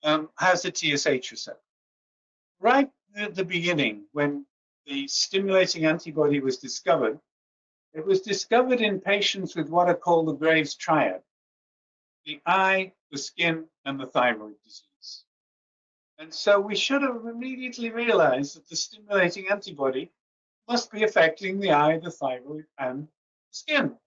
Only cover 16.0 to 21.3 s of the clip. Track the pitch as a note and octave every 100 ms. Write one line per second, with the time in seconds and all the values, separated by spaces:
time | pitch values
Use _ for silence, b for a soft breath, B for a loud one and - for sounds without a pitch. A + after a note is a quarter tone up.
16 | _ _ D#3+ D#3 - G3+ G3+ G3+ - C#4
17 | C#4 A#3 A3+ A#3 B3+ B3+ B3+ A#3+ A#3 A3+
18 | A#3 G3 D#3 B2+ C#3+ - _ E3 - G#3+
19 | G#3 G3+ F3 G3 F#3+ G3+ G3 D3 C3+ C3
20 | D#3+ _ _ _ _ _ - A#3+ - G#3
21 | G#3+ - D#3+